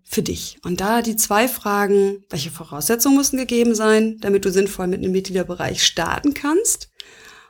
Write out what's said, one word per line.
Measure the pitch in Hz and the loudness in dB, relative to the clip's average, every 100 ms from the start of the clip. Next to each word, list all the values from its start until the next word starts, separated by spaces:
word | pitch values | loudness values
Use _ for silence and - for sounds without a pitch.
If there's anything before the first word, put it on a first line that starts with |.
für | - - | -8 -4
dich? | - 82 - - | -4 -6 -10 -12
Und | 170 175 | -8 -4
da | 196 233 | -2 -2
die | 226 220 | -2 -2
zwei | - 208 247 | 0 2 0
Fragen, | - 208 202 202 202 196 196 - | -2 -4 0 2 2 2 -2 -10
welche | 165 160 | -8 -8
Voraussetzungen | - 165 147 151 233 277 269 | -12 -14 -6 -2 2 6 6
müssen | 277 262 | 4 -2
gegeben | 247 240 240 220 | 0 2 4 4
sein, | 214 220 220 220 | 4 4 4 0
damit | 202 196 | 0 2
du | 196 | 2
sinnvoll | 185 196 - 180 | 2 0 -2 -4
mit | 180 | -2
einem | 190 | 0
Mitgliederbereich | 190 185 185 175 175 - - - | -2 -2 -4 -4 -6 -6 0 0
starten | - 165 - 294 | 0 -4 -2 -2
kannst? | 277 285 339 453 - - - - - - - | -2 -2 0 0 -4 -8 -20 -20 -20 -20 -20